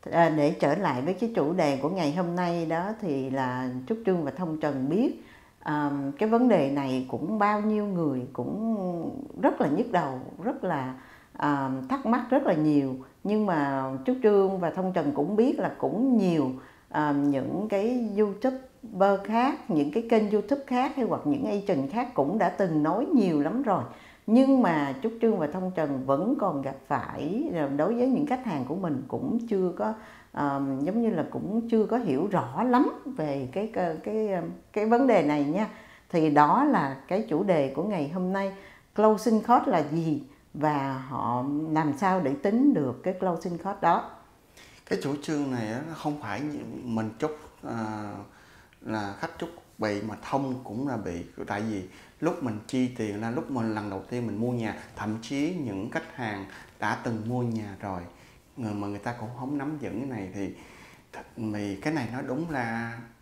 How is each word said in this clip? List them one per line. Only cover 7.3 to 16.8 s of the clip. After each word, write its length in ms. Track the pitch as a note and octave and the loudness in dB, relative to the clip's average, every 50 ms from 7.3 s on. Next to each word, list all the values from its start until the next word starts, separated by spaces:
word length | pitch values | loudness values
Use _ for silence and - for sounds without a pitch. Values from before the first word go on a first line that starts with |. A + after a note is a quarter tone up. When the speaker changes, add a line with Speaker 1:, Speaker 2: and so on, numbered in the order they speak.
| A3 A3 | 0 2
Speaker 1:
bao 220 | G3+ G#3 G#3+ G#3 | 2 2 2 2
nhiêu 260 | G#3 G#3+ G#3+ G#3+ G#3 | 2 0 0 0 0
người 400 | G#3 G3 F3 E3 D3+ C3+ B2+ B2 C3+ - | -2 0 0 0 0 0 -2 -4 -6 -6
cũng 440 | - B2 C3+ D3 G3 A3 A3+ A3+ G#3 F#3 F3+ F3 E3+ D#3+ D3+ - - - - - - F#3+ | -6 -4 -4 -4 -4 -2 -2 -2 -2 -2 -4 -4 -4 -6 -6 -8 -8 -12 -12 -8 0 0
rất 180 | C#4 - - | 0 2 2
là 80 | A#3+ D#3 | 0 0
nhức 240 | C#3 - A#3 - - | 2 0 0 2 2
đầu, 280 | F3+ D#3+ C#3 C3 B2+ B2+ - - - E3 | 0 0 0 -4 -8 -10 -12 -14 -8 -6
rất 220 | A3+ C4+ - - | -6 -6 -4 -2
là, 300 | F#3+ E3+ C#3+ C3 C3 B2+ C3 - - - - - _ _ | -2 -2 -2 -2 -4 -8 -10 -16 -20 -20 -20 -20 _ _
à, 380 | - - D3 C#3+ C#3 C3+ C3 C3 C3 C3 - | -4 0 0 0 0 0 -2 -2 -4 -4 -4
thắc 180 | B3+ - - | -4 -2 0
mắc 200 | A3 A3+ A3+ A#3 - | 0 0 0 0 2
rất 120 | B3+ C#4+ C4+ | 2 2 4
là 120 | A3+ F#3 | 2 2
nhiều. 420 | D3+ D3+ D3+ D3+ C#3+ C#3 C3+ C3 C3 - - - _ _ | 4 4 4 4 4 4 2 -4 -6 -10 -16 -20 _ _
Nhưng 220 | F#3+ G#3 G#3+ G#3+ | 0 0 2 2
mà 440 | G3+ F3 D#3 C#3+ C#3 C#3 C3+ C3+ C3 C3+ C3 - | 2 2 2 2 0 0 0 -2 -2 -4 -4 0
Trúc 100 | - B3+ B3+ - | 0 -2 4 4
Trương 380 | G#3+ G#3 G3 G3 F#3+ F#3+ F#3 | 6 6 6 4 4 2 0
và 100 | F3+ D#3+ | -2 -2
Thông 220 | D3+ F#3+ F#3 F#3 F#3 | -2 0 -2 0 0
Trần 200 | F#3 D3+ C#3+ - | 0 0 0 0
cũng 220 | - D3 E3+ G#3 | 0 0 0 4
biết 220 | G#3 A3+ C4 - - | 4 4 4 4 0
là 160 | G3 D#3+ - - | -2 -2 -2 -2
cũng 400 | - C#3 C#3+ G3 B3 C#4 B3 A3 | -2 -2 0 2 2 4 6 6
nhiều, 340 | G3 F3+ E3+ D#3 C3+ C3 C3 - - - - - | 6 4 4 4 2 0 -2 -6 -12 -20 -20 -20